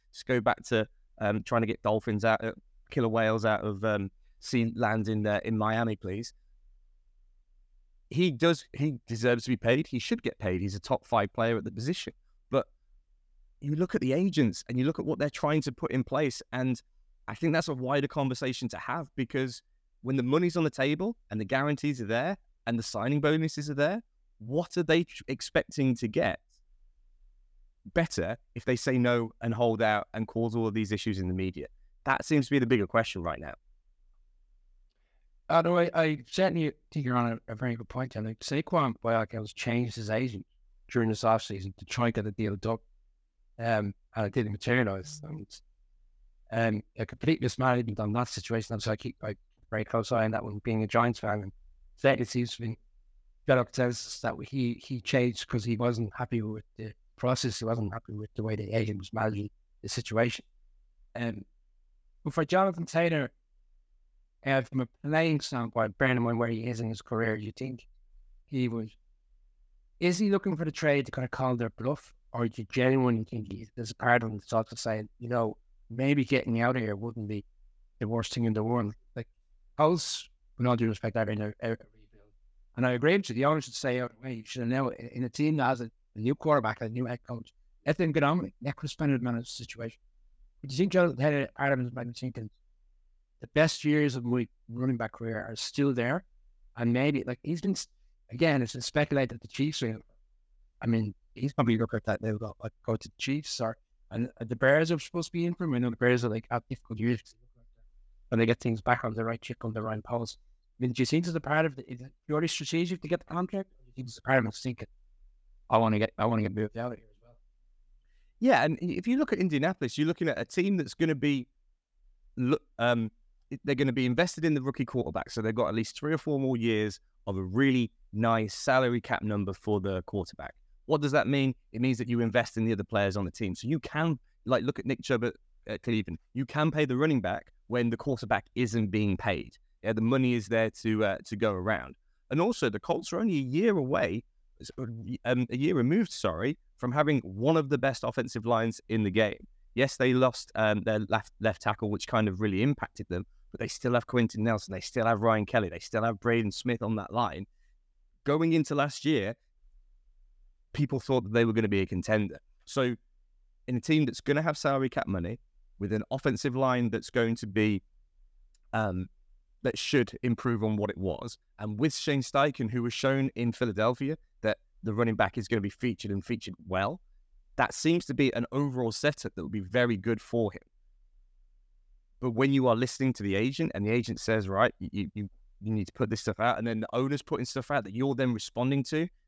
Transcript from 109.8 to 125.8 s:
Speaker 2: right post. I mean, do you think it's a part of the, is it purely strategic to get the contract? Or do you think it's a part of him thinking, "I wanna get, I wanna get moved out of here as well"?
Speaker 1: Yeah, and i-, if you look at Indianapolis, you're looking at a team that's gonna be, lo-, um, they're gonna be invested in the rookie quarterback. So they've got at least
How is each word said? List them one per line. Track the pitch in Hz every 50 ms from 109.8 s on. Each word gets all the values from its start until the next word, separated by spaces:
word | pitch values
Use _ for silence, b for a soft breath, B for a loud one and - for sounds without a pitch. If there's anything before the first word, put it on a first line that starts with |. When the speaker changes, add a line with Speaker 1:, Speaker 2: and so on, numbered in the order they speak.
Speaker 2:
right | 107 110 110 107 104
post. | - 120 117 117 110 - - _ _ - _ _ _ _ _
I | 127
mean, | 123
do | 117 -
you | 127
think | - - 165 175
it's | 175 165
a | 165
part | - 139 151 156 160
of | 160 135
the, | 135 131 -
is | 127 120
it | 123 135 - _ _ -
purely | 151 151 165 160
strategic | - - 151 - - 165 175 170 185 180
to | - 147
get | 175 170
the | - - -
contract? | 175 180 - - 196 196 -
Or | _ - -
do | -
you | -
think | - 127 127
it's | - -
a |
part | _ - 135 131
of | 117
him | 107
thinking, | - - - 131 117 - 107 - - _ _ _ _ _ - - _ _ _ _ - - _ _
"I | - 113
wanna | 113 110 107 104
get, | 110 - - -
I | 104
wanna | 113 117 110 107
get | 98 98
moved | 107 107 104 - 113
out | 117 123
of | 117 -
here | - -
as | _ _ _
well"? | 120 120 _ _ _ _ _ _ _ _ _ _ _ - _ _ _ _ _ _ _ _ _
Speaker 1:
Yeah, | 220 254 262 131 123
and | 156 160 -
i-, | -
if | 175 - - 180 233
you | 247 269
look | 302 - -
at | 175
Indianapolis, | 185 180 151 139 143 175 190 - 143 120 - -
you're | 151 156
looking | - - 170 160
at | 120 -
a | 113
team | - - - 180 196 202 180
that's | 147 131 -
gonna | - 165 160 156
be, | 131 151 147 143 135 123 - _ _ _ _ _ _ _ _ _ _ _ - _ _ _ - _
lo-, | - 123 123 139 - - _ _ -
um, | 117 120 120 117 113 107 - _ _ _ _ _ _ _ 143 139 -
they're | - 139
gonna | 123 143 135 120
be | 135 127
invested | 123 123 120 175 175 - - 156
in | 165 151
the | 139
rookie | 131 135 131 - 135
quarterback. | - - 127 117 - - - - -
So | - 117
they've | 107 110 110
got | 120 113 -
at | 104
least | 117